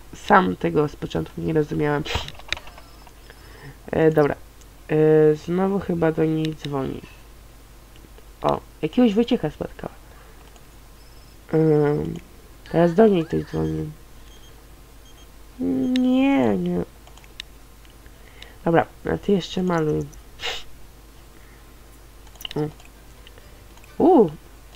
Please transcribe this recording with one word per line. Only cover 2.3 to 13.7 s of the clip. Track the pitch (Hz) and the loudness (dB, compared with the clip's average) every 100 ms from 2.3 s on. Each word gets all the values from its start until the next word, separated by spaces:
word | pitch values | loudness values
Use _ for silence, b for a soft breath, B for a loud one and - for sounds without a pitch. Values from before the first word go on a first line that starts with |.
| - - - - - - - - - - B B B 143 B - | -14 -12 -12 -12 -20 -20 -20 -20 -20 -20 B B B -20 B -4
E, | 165 160 | 2 4
dobra. | 156 143 - - - - - - | 4 2 0 -10 -20 -20 -18 -4
E, | 156 156 156 156 | 2 4 6 6
znowu | 151 - 180 190 196 | 2 -2 -2 0 -2
chyba | 190 170 165 | -2 0 0
do | 160 | 0
niej | 160 156 156 | 0 0 -4
dzwoni. | 156 147 139 135 - - - - - - - - - - - - - - - | -6 -8 -6 -6 -8 -14 -20 -20 -20 -20 -20 -20 -20 -20 -20 -20 -20 -20 -6
O, | 147 143 - - | -4 -4 -6 -10
jakiegoś | 156 - 247 | -4 2 2
Wojciecha | 202 240 247 151 | 2 0 0 -2
spotkała. | - - - - - - b b b b b - - - - - - - - - | -6 -12 -10 -14 -14 -20 b b b b b -20 -20 -20 -20 -20 -20 -20 -20 -2
Em, | 156 160 151 147 151 156 165 - - - - - | 2 4 4 4 0 -4 -8 -14 -20 -20 -20 -4
teraz | 165 170 | 2 4
do | 170 226 | 6 6
niej | 185 | 6
ktoś | 156 160 | 0 -4
dzwoni. | 151 160 156 | -4 -4 -4